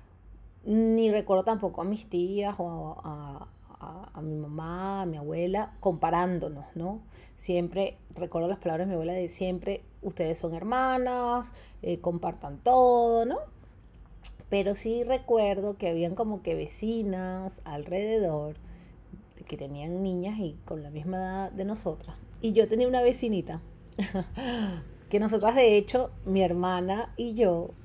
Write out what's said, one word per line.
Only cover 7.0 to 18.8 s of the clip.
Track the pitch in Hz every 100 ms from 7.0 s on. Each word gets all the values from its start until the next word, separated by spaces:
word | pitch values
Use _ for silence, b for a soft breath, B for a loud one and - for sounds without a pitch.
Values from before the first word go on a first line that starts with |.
| - B B B
Siempre, | - 175 175 185 196 - -
recuerdo | - 175 170 170
las | 196
palabras | 180 160 190
de |
mi |
abuela | 175 160
de | 185 175
siempre, | - 185 180 196 196 - -
"Ustedes | 196 - 160 165
son | 170
hermanas, | 165 208 247 262 262 247 247 240 240 233 B B B
eh, | 180 170
compartan | 180 170 170 165 147 143
todo", | - 254 247 240 233 226 233
¿no? | 440 605 - - - - - - - - - -
Pero | 202 196
sí | 202 220 233
recuerdo | 240 254 254 226 202 196 202 202
que | 185
habían | 165 170
como | 185 220 202
que | 180
vecinas | 160 151 - 220 226 208 185 185 185 190 -
alrededor | - 147 147 180 214 220 185 151 147 156 B B